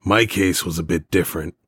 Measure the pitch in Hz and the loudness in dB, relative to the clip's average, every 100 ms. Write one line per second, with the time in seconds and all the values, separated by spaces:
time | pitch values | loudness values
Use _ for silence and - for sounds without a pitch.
0 | 92 107 117 - 95 87 90 82 80 85 | 2 2 2 2 0 0 -4 -6 -2 -4
1 | - 98 82 82 78 _ | 0 0 0 -4 -8 _